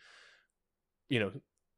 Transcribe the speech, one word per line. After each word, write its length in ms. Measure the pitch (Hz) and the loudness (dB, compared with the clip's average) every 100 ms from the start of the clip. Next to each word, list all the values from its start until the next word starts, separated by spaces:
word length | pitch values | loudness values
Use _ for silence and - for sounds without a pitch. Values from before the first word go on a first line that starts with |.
| - - - - _ _ _ _ _ _ _ | -18 -20 -20 -20 _ _ _ _ _ _ _
you 100 | 127 | 0
know, 120 | 101 139 - _ _ | 0 -4 -16 _ _